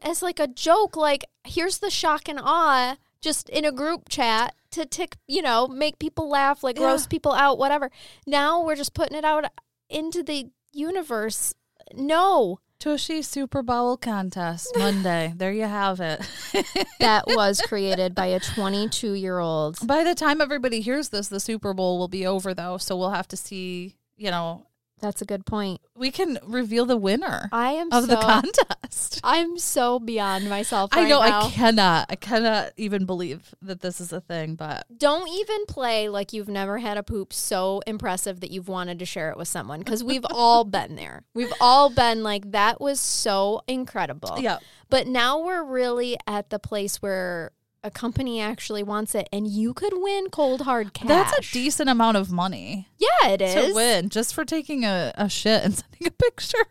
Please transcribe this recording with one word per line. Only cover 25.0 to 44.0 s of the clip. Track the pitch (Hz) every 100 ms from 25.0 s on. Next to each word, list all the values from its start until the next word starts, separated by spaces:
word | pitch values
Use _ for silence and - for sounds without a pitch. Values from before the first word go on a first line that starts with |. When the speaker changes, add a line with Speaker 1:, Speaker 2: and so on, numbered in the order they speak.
Speaker 1:
That's | 208 -
a |
good | 202 202 -
point. | 214 196 175 _
Speaker 2:
We | 233 254
can | 302 370 247
reveal | 185 247 226 226
the | 240 240
winner | 196 226 370 - 208
Speaker 1:
I | 226 247
am | 311 339
Speaker 2:
of | 247 233
the | 226
Speaker 1:
so, | 220
Speaker 2:
contest. | 220 294 466 - - - - - -
Speaker 1:
I'm | - 320 339 349
so | - - 240 247
beyond | 226 220 202 190 202
myself | 202 208 220 202
Speaker 2:
I | 311
Speaker 1:
right | 320
Speaker 2:
know, | 285
Speaker 1:
now. | 220 208 214
Speaker 2:
I |
cannot, | 214 233 226 190 165 -
I | 196
cannot | 202 226 226 214 - -
even | 214 202 185
believe | 185 175 156 - -
that | 190 180
this | 180 175
is | 175
a | 185
thing, | - 170 156 160
but | 156 143 - 233
Speaker 1:
Don't | 285 311 359
even | 359 427 427 415
play | - 247 220 214
like | 202 196
you've | 214 202
never | 196 196 208
had | 233 208
a |
poop | 202 214 190
so | - - 190 190 196 -
impressive | 214 226 185 - 185
that | 175
you've | 190 185
wanted | 185 180 175
to | 180
share | 185 160
it | -
with | 165
someone, | 175 120 151
'cause | 208 220
we've | 240 262 240
all | 240 233 233
<laughs> | 214 190
been | - 156
there. | 76 64 -
We've | 233 240 -
all | 247 269 285
been | 240 240 226
like, | 214 202 202
"That | 208 208 -
was | 277 269
so | - - 226 196 196 214 -
incredible." | 254 254 208